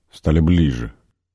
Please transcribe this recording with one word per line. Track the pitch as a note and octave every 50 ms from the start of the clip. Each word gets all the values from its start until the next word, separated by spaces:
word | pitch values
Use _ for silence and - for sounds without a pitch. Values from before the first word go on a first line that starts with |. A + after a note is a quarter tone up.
| _ _
стали | - - - D#2+ D#2 E2
ближе. | D#2 E2+ F2+ E2+ D#2+ C#2+ B1 A#1 A#1 A1 - _ _ _ _ _ _ _